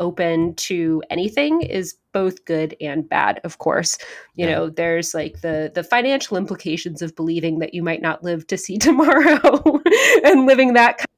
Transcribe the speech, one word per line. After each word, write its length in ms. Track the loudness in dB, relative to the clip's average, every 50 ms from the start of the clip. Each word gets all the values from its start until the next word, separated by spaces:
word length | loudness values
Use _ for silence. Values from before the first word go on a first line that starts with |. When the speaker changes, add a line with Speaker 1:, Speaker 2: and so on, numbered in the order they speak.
Speaker 1:
open 540 | -6 -6 -2 -2 -2 0 0 0 -2 -2 -4
to 480 | -8 -8 -6 -4 -2 -2 -2 -2 -2 -4 -6
anything 500 | -6 -4 -4 -2 -2 -2 0 0 0 -2
is 340 | -2 -4 -6 -6 -6 -8 -12 _ _ _
both 320 | -4 -2 -2 -2 -4 -6 _
good 280 | -4 -4 -4 -4 -6 -8 -10
and 260 | -10 -6 -6 -6 -6 -2
bad, 320 | -2 0 0 0 -2 -4 -8
of 140 | -12 -14 -6
course. 400 | -4 -2 -2 0 -2 -4 -6 -8 -12 -18 -20 -20 -20 _ _
You 120 | -4 -4
Speaker 2:
Yeah. 80 | -2 -2
Speaker 1:
know, 160 | -2 -4 -4
there's, 420 | -4 -4 -2 -2 -2 -2 -4 -4 -6
like, 280 | -6 -8 -8 -10 -10
the, 280 | -8 -6 -4 -4 -6 -6 -6
the 80 | -8 -4
financial 520 | -2 -2 0 0 0 -2 -2 -4 -4 -6
implications 680 | -6 -4 -6 -8 -8 -6 -6 -6 -6 -8 -10 -10 -10
of 120 | -12 -12 -8
believing 440 | -6 -6 -4 -4 -2 -2 -2 -4 -4
that 160 | -6 -6 -6
you 80 | -6
might 180 | -4 -4 -4 -4
not 220 | -4 -4 -4 -4 -6
live 220 | -6 -6 -6 -6
to 100 | -8 -8
see 220 | -8 -6 -8 -6 0
<laughs> 100 | 2 4
tomorrow 960 | 4 4 4 4 4 4 6 4 4 6 4 4 4 4 2 0 0 2 2 2 4 4 4 4 4 6 6
and 220 | 6 6 6 6
living 260 | 6 6 6 4 4
that 260 | 6 6 4 4 2 -2 -10 -12 _